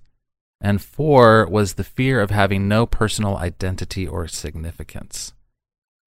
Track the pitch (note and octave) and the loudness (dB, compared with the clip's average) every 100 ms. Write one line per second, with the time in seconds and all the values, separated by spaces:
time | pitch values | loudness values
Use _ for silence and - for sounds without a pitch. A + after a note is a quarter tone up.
0 | - _ _ _ _ _ G2+ G2+ - - | -20 _ _ _ _ _ -2 -2 -4 -4
1 | D3+ C3+ A#2 A2+ E2+ G#2 G2+ - - - | 4 8 8 6 4 0 -2 -4 -8 -4
2 | C3 B2+ G2+ G2+ G2 G2 G2 G#2+ A#2 - | -2 0 0 0 0 0 0 0 2 2
3 | G#2+ - G#2 G2 F2+ - F#2 F#2 F2+ G2 | 0 -2 -4 -4 -6 -6 -6 -6 -8 -8
4 | F2 F2 E2 - D2+ D2+ D#2+ - D2+ - | -8 -8 -10 -10 -12 -12 -12 -12 -14 -16
5 | - - - - _ _ _ _ _ _ | -14 -14 -16 -18 _ _ _ _ _ _